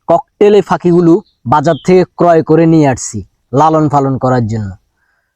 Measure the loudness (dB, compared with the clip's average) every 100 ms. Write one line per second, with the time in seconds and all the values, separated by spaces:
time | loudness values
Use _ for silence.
0 | -4 -2 -4 -2 2 2 0 -2 0 2
1 | 2 2 -2 _ -4 -2 0 -2 0 0
2 | 0 -2 0 0 2 2 2 2 2 -2
3 | -8 -14 -16 _ _ 0 0 0 0 -2
4 | -2 -2 -2 -2 -2 -6 -10 -14 _ _
5 | _ _ _